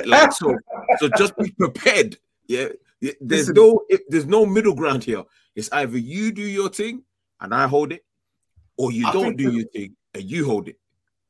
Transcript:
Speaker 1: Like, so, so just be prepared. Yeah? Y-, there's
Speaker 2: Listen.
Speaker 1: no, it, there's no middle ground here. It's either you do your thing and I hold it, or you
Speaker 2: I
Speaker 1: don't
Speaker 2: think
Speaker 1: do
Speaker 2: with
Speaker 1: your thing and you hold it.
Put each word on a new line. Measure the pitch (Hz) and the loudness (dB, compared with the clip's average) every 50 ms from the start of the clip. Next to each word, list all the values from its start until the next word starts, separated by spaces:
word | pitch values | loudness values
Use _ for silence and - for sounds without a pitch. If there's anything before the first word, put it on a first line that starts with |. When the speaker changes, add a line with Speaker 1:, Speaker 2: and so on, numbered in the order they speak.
| - | 0
Speaker 1:
Like, | - 240 285 311 285 - | 4 6 6 6 6 4
so, | - 175 143 123 110 - _ - - - - 247 - | 0 -2 -2 -2 -2 -4 _ -14 -8 -2 0 0 2
so | 151 143 - | 2 0 2
just | 165 202 202 - | 2 2 2 0
be | - 208 185 - | -4 -6 -6 -2
prepared. | - 185 147 - - - 262 214 190 139 110 - - _ _ _ _ _ - | -2 -2 -2 -2 -2 0 0 2 2 0 0 -2 -12 _ _ _ _ _ -6
Yeah? | 120 123 131 - - - _ _ _ _ | -6 -4 -4 -6 -10 -14 _ _ _ _
Y-, | 127 139 - - | -10 -10 -10 -10
there's | 139 117 160 156 143 - | -4 -2 0 0 0 4
Speaker 2:
Listen. | 156 | 6
Speaker 1:
no, | 208 220 220 226 214 - - | 8 8 8 8 6 2 0
it, | 190 190 - - | 0 0 0 -2
there's | 160 160 143 | -2 -2 0
no | 143 196 220 214 | 2 2 2 4
middle | 202 190 220 220 208 165 | 4 2 2 2 2 0
ground | 127 160 151 135 131 - | 0 -2 -2 -2 -2 -2
here. | - 110 95 - - _ _ _ _ _ | -4 -6 -6 -6 -12 _ _ _ _ _
It's | 107 107 - 127 | -12 -10 -6 -4
either | 147 139 120 117 123 | -4 -4 -4 -4 -6
you | 117 123 160 196 214 220 220 | -8 -6 -8 -6 -4 -4 -6
do | 202 208 | -6 -8
your | 202 196 196 196 185 | -6 -4 -4 -4 -4
thing | 190 - 208 226 233 254 - _ _ _ _ _ _ _ | -4 -6 -8 -8 -8 -12 -18 _ _ _ _ _ _ _
and | - 98 110 | -10 -6 -2
I | 127 139 | -2 -2
hold | 131 135 147 151 160 165 | 0 0 0 -2 -2 -8
it, | - _ _ _ _ _ _ _ _ _ _ _ _ _ _ _ | -14 _ _ _ _ _ _ _ _ _ _ _ _ _ _ _
or | - 127 123 117 | -6 -4 -4 -2
you | 113 120 | -2 -2
Speaker 2:
I | - - | 0 0
Speaker 1:
don't | 190 - | 0 0
Speaker 2:
think | 117 - 127 | -2 -2 -2
Speaker 1:
do | 139 | -4
Speaker 2:
with | 127 120 | -2 -2
Speaker 1:
your | 117 110 - | -4 -6 -8
thing | - 110 101 98 - _ _ _ _ | -10 -12 -12 -12 -16 _ _ _ _
and | 101 98 | -14 -12
you | 95 - 170 151 | -10 -6 -6 -4
hold | 135 110 101 90 - | -2 -2 -4 -4 -8
it. | - _ _ _ _ _ _ _ _ _ _ | -16 _ _ _ _ _ _ _ _ _ _